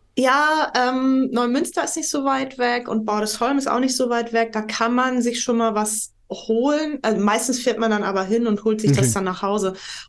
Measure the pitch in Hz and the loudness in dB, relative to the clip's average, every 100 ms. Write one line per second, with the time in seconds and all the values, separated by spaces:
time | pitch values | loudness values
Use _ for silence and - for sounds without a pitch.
0 | _ - 262 269 302 311 294 - 247 262 | _ 0 2 4 4 2 0 2 0 2
1 | 262 262 262 233 240 254 339 - 294 330 | 2 2 2 0 0 0 -2 -4 -4 -4
2 | 302 285 277 269 269 - 247 240 240 220 | -4 -2 0 -2 -2 -2 0 0 -2 -4
3 | 214 208 214 - 240 277 277 247 262 262 | 0 -2 -2 -2 0 0 2 0 0 0
4 | 247 233 233 226 226 220 214 - 233 247 | 0 0 0 0 0 -2 -6 -2 0 2
5 | 254 254 240 233 - 233 226 214 214 - | 2 2 0 -2 0 2 2 0 -2 -4
6 | - _ _ 196 - 220 262 294 311 285 | -8 _ _ -14 -2 2 2 2 0 -2
7 | 220 196 208 220 - 254 254 220 226 208 | -2 2 2 2 0 -2 0 0 0 0
8 | 185 196 190 226 233 208 220 214 214 135 | 0 -2 0 0 0 0 0 0 2 4
9 | 127 117 190 185 196 208 190 185 - - | 2 0 -2 -2 -2 0 -2 -4 -12 -16